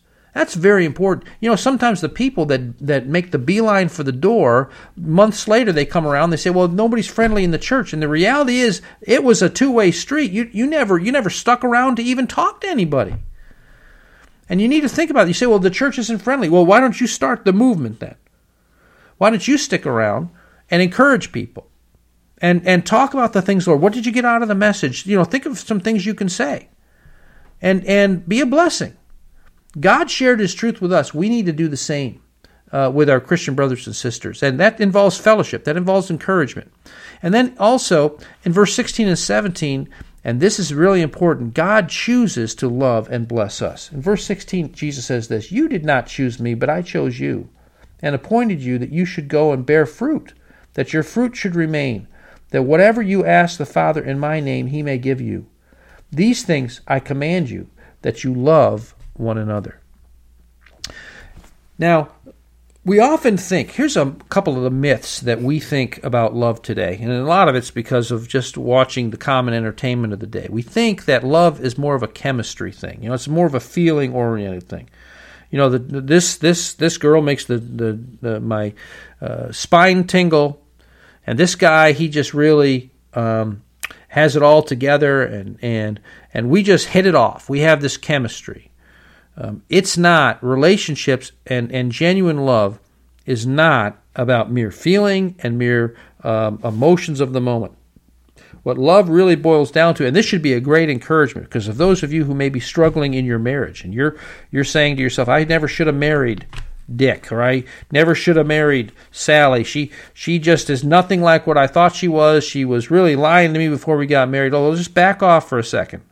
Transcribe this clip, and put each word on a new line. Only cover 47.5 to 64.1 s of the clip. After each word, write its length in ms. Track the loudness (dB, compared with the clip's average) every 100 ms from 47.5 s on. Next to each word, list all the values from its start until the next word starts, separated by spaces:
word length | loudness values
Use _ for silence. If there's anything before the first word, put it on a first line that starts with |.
| _ _ _ -20 _
and 120 | -6
appointed 480 | -6 -2 -2 0 -2
you 160 | -4 -4
that 120 | -4
you 140 | -4
should 240 | -4 -6 -4
go 240 | 0 2
and 140 | 0 2
bear 180 | 2
fruit, 480 | 2 -2 -4 -4 -6 -20 _ _ _
that 200 | -8 -4
your 100 | -4
fruit 340 | -4 -2 -4 -4
should 180 | -4
remain, 540 | -2 -2 -2 -4 -6 -10 -20 -20 -20 _
that 140 | -2
whatever 400 | 2 4 4 4
you 240 | 0 0 2
ask 320 | 2 2 -2
the 80 | -6
Father 360 | 0 0 0
in 160 | -4 -4
my 220 | -4 -4
name, 280 | -4 -4 -6
he 140 | -6
may 140 | -4 -4
give 240 | -2 -4
you. 260 | -4 -8 -10 _ _ _ _ -20 -8
These 320 | 0 0 0
things 380 | -2 -2 -4 -8 -4
I 100 | -4
command 520 | -4 -4 -2 -2 -4
you, 180 | -8 -14 _ -20 _
that 240 | -8 -6
you 100 | -4
love 600 | -2 4 4 4 0 -8 _ -20
one 240 | -8 -6 -4
another." 440 | -4 -6 -8 -16 _ _ _ _ _ _ _ _ _ _ -20 -18 -20 -20 -20 -20 -20 _ _ -2
Now, 300 | 2 2 0 -10 -20 -20 _ _ _ _ 2
we 140 | 4
often 360 | 4 4 2 0
think, 360 | 0 -2 -2
here's 260 | -2 0 0
a 180 | -2